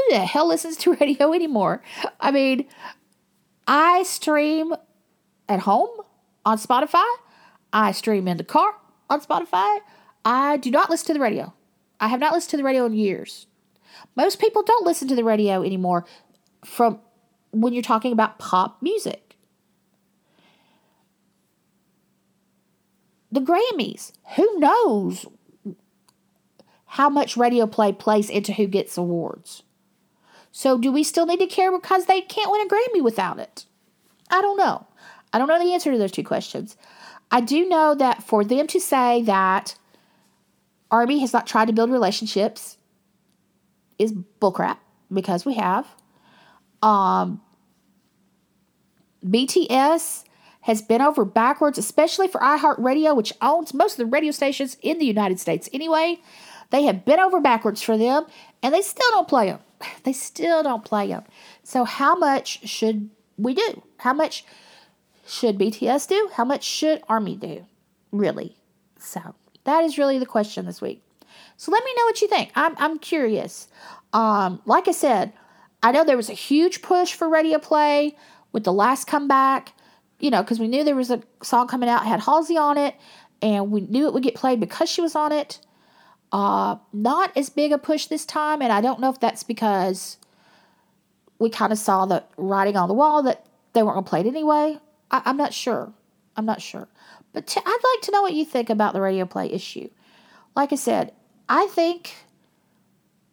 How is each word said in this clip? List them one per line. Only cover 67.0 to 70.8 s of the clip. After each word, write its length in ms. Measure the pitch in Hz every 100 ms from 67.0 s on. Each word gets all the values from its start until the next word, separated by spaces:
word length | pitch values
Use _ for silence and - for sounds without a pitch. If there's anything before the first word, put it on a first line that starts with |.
| -
Army 260 | 220 185 196
do, 300 | 165 156 - _ _ _ _
really? 460 | 202 190 - - _ _ _ _ _
So 380 | - 180 165 - _ _ -
that 180 | 320
is 140 | 330 285
really 200 | 277 269
the 80 | 254
question 400 | 220 208 - 180
this 160 | 175